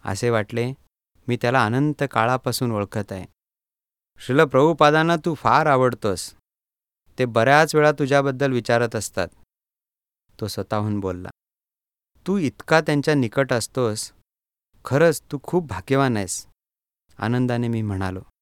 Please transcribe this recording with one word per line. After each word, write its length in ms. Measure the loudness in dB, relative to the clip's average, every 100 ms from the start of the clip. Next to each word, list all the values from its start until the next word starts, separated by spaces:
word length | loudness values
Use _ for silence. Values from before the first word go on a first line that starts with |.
असे 260 | -6 -4 0
वाटले, 420 | -2 -2 -6 -6 -8 _ _ _ _ -6
मी 80 | -2
त्याला 280 | 0 2
अनंत 380 | 2 2 0 -2 -4
काळापासून 640 | 0 0 0 -4 -4 -4
ओळखत 400 | -4 -4 -6 -8
आहे. 140 | -10 -14 _ _ _ _ _ _ _ _ _
"श्रील 260 | -2 2
प्रभुपादांना 720 | 4 4 4 6 4 4 2 0
तू 180 | -2
फार 320 | -2 2 2 4
आवडतोस. 680 | 4 2 0 -4 -4 -8 -16 _ _ _ _ _ _ _ -4
ते 60 |
बऱ्याच 500 | -2 2 4 6 4
वेळा 180 | 4 2
तुझ्याबद्दल 600 | 2 2 2 0 -2 -2
विचारत 440 | -2 0 0 0 -4
असतात," 320 | -8 -6 -6 _ _ _ _ _ _ _ _ _ _ _
तो 60 | -10
स्वतःहून 540 | -8 -4 -4 -2 -4
बोलला. 280 | -4 -6 -10 -18 _ _ _ _ _ _ _ _ -6
"तू 100 | -2
इतका 420 | -2 -6 0 0
त्यांच्या 340 | 2 -2 0
निकट 380 | 0 0 -2 -2
असतोस. 600 | -2 -4 -4 -4 -4 -10 _ _ _ _ _ _ _
खरंच 380 | -4 2 2 2 _
तू 60 | -12
खूप 240 | -4 -4 -4
भाग्यवान 500 | -10 -2 0 2 0
आहेस," 300 | -4 -8 -12 _ _ _ _ _ _ _
आनंदाने 500 | -2 0 0 -2 -2
मी 140 | -4
म्हणालो. 380 | -4 -4 -6 -8 -14 _